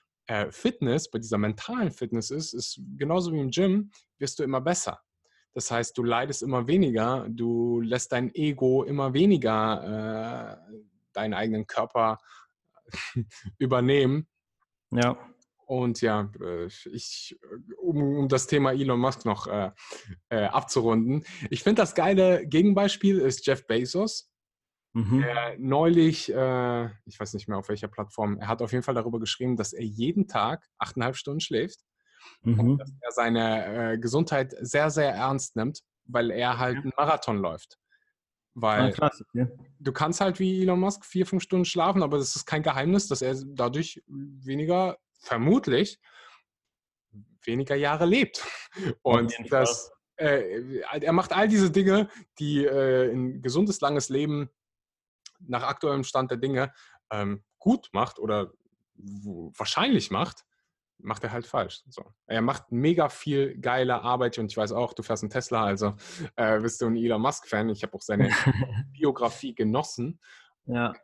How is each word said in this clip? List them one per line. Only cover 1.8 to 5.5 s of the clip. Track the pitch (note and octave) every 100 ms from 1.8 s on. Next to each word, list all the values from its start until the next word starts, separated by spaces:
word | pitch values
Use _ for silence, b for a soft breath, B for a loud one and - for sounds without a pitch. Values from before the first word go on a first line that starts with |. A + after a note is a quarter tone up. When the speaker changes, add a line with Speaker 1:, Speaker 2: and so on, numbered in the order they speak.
| F#3
Speaker 1:
Fitness | - A2+ A#2 G#2+
ist, | D3 D#3
ist | A#2+ - - B2+ C#3
genauso | C#3+ F3+ F3
wie | D#3
im | C3+
Gym, | D3+ F#3+ G3+ G#3 b b -
wirst | C#3 -
du |
immer | C3+ C3
besser. | C#3+ F3 - - _ _ _ _ _